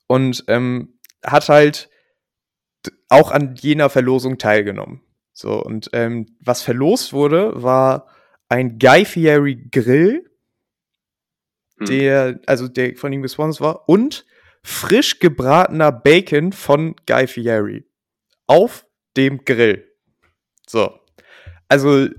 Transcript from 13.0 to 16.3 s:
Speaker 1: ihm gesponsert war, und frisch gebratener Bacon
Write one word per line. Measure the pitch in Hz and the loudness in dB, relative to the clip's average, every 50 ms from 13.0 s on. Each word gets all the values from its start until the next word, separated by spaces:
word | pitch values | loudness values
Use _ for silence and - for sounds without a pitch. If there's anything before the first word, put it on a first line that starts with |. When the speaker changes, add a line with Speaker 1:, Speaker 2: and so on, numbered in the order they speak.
| - 143 135 | -8 -8 -6
Speaker 1:
ihm | 139 135 | -6 -8
gesponsert | 127 - - 151 156 156 - | -8 -8 -6 -6 -6 -4 -4
war, | 143 151 156 - _ - | -4 -4 -4 -4 _ 2
und | 160 202 240 294 - - - _ _ _ _ _ _ _ _ | 2 2 2 0 -6 -10 -16 _ _ _ _ _ _ _ _
frisch | - - - - - - 240 285 - - - | -14 -12 -10 -2 0 2 2 2 0 -2 0
gebratener | - 170 143 - 127 127 143 170 185 - - 156 156 151 135 | 0 0 0 0 0 2 4 4 2 2 0 0 0 0 0
Bacon | 117 - 143 156 180 190 - | 2 2 4 4 4 2 0